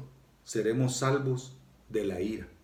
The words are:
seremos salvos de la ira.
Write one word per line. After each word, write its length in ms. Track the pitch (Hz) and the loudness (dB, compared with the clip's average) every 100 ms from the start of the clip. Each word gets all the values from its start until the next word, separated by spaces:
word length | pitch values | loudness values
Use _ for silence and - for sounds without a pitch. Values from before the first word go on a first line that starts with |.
| - - _ _ | -10 -20 _ _
seremos 540 | - 113 107 127 123 - | -6 0 2 2 2 2
salvos 580 | 135 139 131 127 - - - - - | 2 2 2 -2 -4 -18 -20 -20 -6
de 160 | 107 98 | -2 -2
la 160 | 90 | 0
ira. 260 | 104 110 90 - | -2 -4 -10 -18